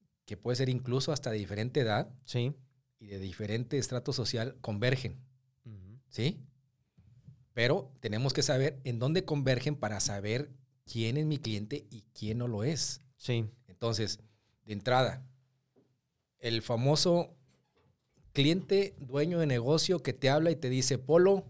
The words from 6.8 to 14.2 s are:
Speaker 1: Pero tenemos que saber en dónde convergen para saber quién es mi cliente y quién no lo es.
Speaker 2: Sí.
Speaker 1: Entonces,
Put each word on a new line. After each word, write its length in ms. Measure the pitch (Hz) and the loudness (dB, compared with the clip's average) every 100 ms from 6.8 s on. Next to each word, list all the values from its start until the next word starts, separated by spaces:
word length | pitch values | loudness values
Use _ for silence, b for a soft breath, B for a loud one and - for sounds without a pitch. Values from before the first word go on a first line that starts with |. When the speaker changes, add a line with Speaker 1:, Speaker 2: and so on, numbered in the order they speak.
| _ _ - - - - _ | _ _ -20 -20 -20 -20 _
Speaker 1:
Pero 380 | - 120 120 123 - | 0 2 2 -2 -10
tenemos 340 | 117 104 139 | -6 -2 0
que 80 | 135 | 0
saber 400 | 139 131 139 - | 2 2 0 -2
en 140 | - 117 | -6 -4
dónde 260 | 127 165 | 0 0
convergen 520 | 185 147 135 123 151 147 | 0 0 2 0 0 -2
para 240 | 107 104 | -4 -2
saber 500 | - 101 104 117 147 - _ _ - | -2 -2 -2 -4 -4 -12 _ _ -8
quién 240 | 113 113 139 | -2 0 0
es 80 | 156 | 0
mi 100 | 143 | -2
cliente 480 | 110 107 107 143 - | -4 -6 -6 -8 -10
y 120 | 117 - | -18 -20
quién 260 | - 107 113 | -10 -6 -4
no 80 | 123 | -4
lo 160 | 107 | -2
es. 380 | 117 160 - - - _ | -2 -2 -4 -6 -14 _
Speaker 2:
Sí. 280 | - 117 110 - _ | -4 -2 -2 -8 _
Speaker 1:
Entonces, 520 | - 117 110 107 - | -6 -2 -2 -2 -6